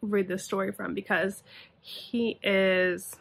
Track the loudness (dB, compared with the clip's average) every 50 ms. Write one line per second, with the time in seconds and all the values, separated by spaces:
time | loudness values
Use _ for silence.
0 | -4 0 2 2 2 0 -2 -6 -4 -2 -2 -2 -2 -2 -4 -6 -6 -6 -6 -4
1 | -2 0 0 2 2 0 -2 -6 -12 -20 -20 -20 -20 -20 _ _ -18 -16 -16 -16
2 | -10 -4 -2 -2 0 -2 -2 -2 0 2 4 4 4 4 4 4 4 2 0 -2
3 | -6 -12 -14 -16